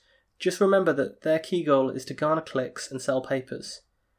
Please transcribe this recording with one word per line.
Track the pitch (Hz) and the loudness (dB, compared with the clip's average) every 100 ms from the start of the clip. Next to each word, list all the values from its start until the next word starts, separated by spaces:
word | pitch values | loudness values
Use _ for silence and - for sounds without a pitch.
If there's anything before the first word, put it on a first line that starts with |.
| _ _ _ _ | _ _ _ _
just | 185 180 | -4 2
remember | 196 196 170 | 4 4 4
that | 139 - - | 2 -2 -2
their | 160 160 | 0 0
key | - 180 | 2 -2
goal | 147 139 131 | 4 4 4
is | 131 - | -2 -8
to | |
garner | 135 151 160 | -4 0 0
clicks | 156 131 123 - - | -2 -4 -4 -8 -10
and | 135 | -6
sell | 135 131 | -2 -2
papers. | - 135 127 120 - - _ _ _ | -2 -6 -4 -12 -12 -16 _ _ _